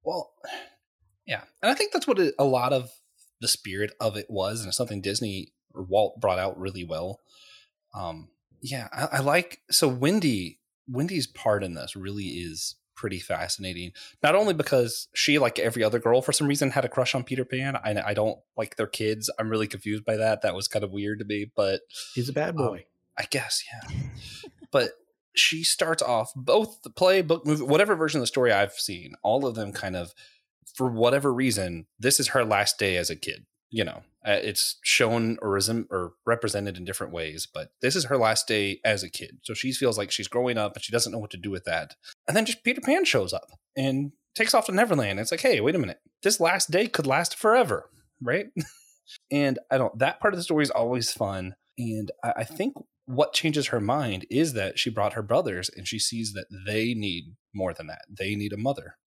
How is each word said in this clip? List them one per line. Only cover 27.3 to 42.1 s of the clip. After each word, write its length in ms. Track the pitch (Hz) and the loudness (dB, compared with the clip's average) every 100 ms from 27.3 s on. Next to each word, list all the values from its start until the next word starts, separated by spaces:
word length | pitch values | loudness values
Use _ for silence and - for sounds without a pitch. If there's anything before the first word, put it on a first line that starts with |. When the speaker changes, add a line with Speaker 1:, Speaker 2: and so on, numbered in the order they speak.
| 170 147 | 2 2
Speaker 1:
movie, 160 | 151 | 0
whatever 320 | 135 156 208 | 4 4 6
version 240 | 175 160 147 | 4 2 2
of 40 | |
the 40 | 117 | 0
story 260 | - 123 | 4 6
I've 200 | 101 101 | 6 4
seen, 420 | - - 90 73 - | -2 -6 -6 -12 -4
all 240 | - 123 135 | 2 2 0
of 80 | |
them 180 | 113 101 | -4 -6
kind 220 | 95 95 90 | -6 -6 -6
of, 160 | 87 - - _ _ _ - | -8 -14 -20 _ _ _ -20
for 140 | - 127 | -2 -2
whatever 420 | 113 120 139 139 | 4 4 4 2
reason, 540 | 123 131 101 92 85 - _ | 2 0 0 -4 -6 -12 _
this 200 | 123 - | 2 2
is 100 | 123 | 2
her 160 | 135 | 0
last 340 | 110 101 104 - | 2 2 2 0
day 180 | 98 90 | 0 2
as 120 | 85 | -2
a 60 | 80 | -4
kid. 300 | - - _ _ _ | -8 -10 _ _ _
You 140 | 113 | -2
know, 180 | 87 - - _ 107 | -2 -4 -18 _ 0
uh, 120 | 101 | 0
it's 340 | 107 104 - - | 0 -2 -2 -2
shown 560 | - - 117 117 113 117 | 2 4 4 4 0 -2
or 80 | 107 98 | 0 0
resem-, 280 | 95 117 - | 2 -2 -2
or 220 | 95 87 _ | -4 -6 _
represented 520 | - 117 110 101 101 90 | 0 0 0 -2 -4 -6
in 80 | |
different 280 | 90 92 95 | -8 -8 -6
ways, 340 | 85 80 80 - | -6 -6 -6 -10
but 180 | 78 78 _ | -10 -12 _
this 140 | 127 - | 0 0
is 80 | 127 | 0
her 100 | 135 | 4
last 300 | 110 110 - | 4 2 2
day 340 | 110 101 95 | 2 2 0
as 180 | 113 101 | 0 0
a 80 | 90 | -4
kid. 280 | - - - | -10 -12 -14
So 120 | - | -10
she 180 | 110 131 | -6 -4
feels 260 | 123 127 107 | 0 0 0
like 120 | 101 | -2
she's 180 | - 98 | -4 -2
growing 280 | 120 123 113 | 0 0 0
up 180 | 104 | -2
and 80 | - | -4
she 80 | - | -4
doesn't 200 | 117 117 | -2 -2
know 60 | 110 | -4
what 120 | 104 | -8
to 40 | 95 | -8
do 140 | 101 | -6
with 140 | 95 | -6
that. 300 | 90 82 76 - - | -2 -4 -4 -16 -20